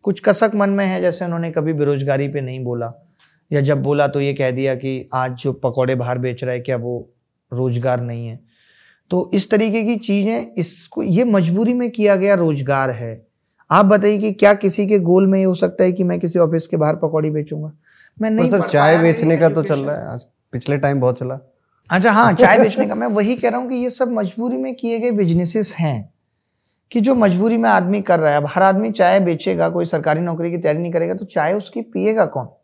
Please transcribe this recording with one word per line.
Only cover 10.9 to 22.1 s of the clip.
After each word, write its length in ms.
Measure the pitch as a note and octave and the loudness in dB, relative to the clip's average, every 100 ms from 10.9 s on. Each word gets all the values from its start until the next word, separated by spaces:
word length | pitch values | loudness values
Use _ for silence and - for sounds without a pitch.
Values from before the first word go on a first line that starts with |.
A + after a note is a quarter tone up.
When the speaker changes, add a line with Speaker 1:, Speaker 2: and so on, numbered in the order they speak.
| - | -8
Speaker 1:
ये 200 | - F3+ | 0 2
मजबूरी 500 | B3 G3+ E3 F3+ A#3 | 2 2 2 0 0
में 180 | B3 A#3+ | -2 -4
किया 240 | A#3 G#3 G3 | 0 2 2
गया 200 | G3 G3 | 2 2
रोजगार 560 | E3+ C#3+ C3+ C#3 C3+ | 2 -2 -2 -2 -2
है। 360 | A2+ A#2 A2+ _ _ _ _ _ | -4 -10 -12 _ _ _ _ _
आप 140 | E3+ G3 | 4 6
बताइए 320 | G#3 G#3 G#3 | 4 4 0
कि 160 | G#3+ | -2
क्या 200 | G3 G#3 | 4 4
किसी 340 | G3+ G3+ G3 G3+ | 6 2 0 2
के 120 | G#3 | 2
गोल 280 | E3+ F3+ G3 | 4 4 4
में 120 | F#3+ | 4
ये 60 | F#3+ | 2
हो 80 | |
सकता 300 | F3 F#3 F3+ | 0 -2 2
है 80 | F#3 | 0
कि 120 | F#3 | 2
मैं 160 | F3+ F3 | -2 0
किसी 200 | F3 F3 | -2 0
ऑफिस 280 | D#3+ E3 D#3+ | 2 0 -2
के 100 | E3 | -2
बाहर 180 | D3+ D#3+ | 0 0
पकौड़ी 340 | D#3+ D#3 D#3 | -2 -2 -2
बेचूंगा? 420 | D3+ D3 D3+ D3+ - _ _ _ - | -4 -6 -10 -10 -14 _ _ _ -6
मैं 100 | A3 | -2
Speaker 2:
पर 40 | A3 | 0
Speaker 1:
नहीं 140 | E3+ | 2
Speaker 2:
सर, 100 | G3 | 0
Speaker 1:
पढ़ 80 | - | 2
Speaker 2:
चाय 260 | D3 D3 | 4 4
Speaker 1:
पाया, 80 | E3+ | 6
Speaker 2:
बेचने 280 | E3 D#3+ D#3+ | 4 2 2
Speaker 1:
मेरी 100 | D#3+ | 4
Speaker 2:
का 100 | E3 | 2
तो 120 | D#3 | 2
Speaker 1:
एजुकेशन 140 | D3 C#3+ | -2 -2
Speaker 2:
चल 140 | C#3 | -2
रहा 80 | D3 | -6
है, 160 | A#2 | -8
आज 120 | B2+ _ _ _ | -14 _ _ _
पिछले 260 | B2+ C3 C#3+ | -10 -4 -2
टाइम 220 | C#3+ C#3 | 0 2
बहुत 200 | B2 B2 | 0 -2
चला। 180 | B2+ C3 _ _ _ _ _ | -8 -10 _ _ _ _ _
Speaker 1:
अच्छा, 220 | F3 A3 | 2 4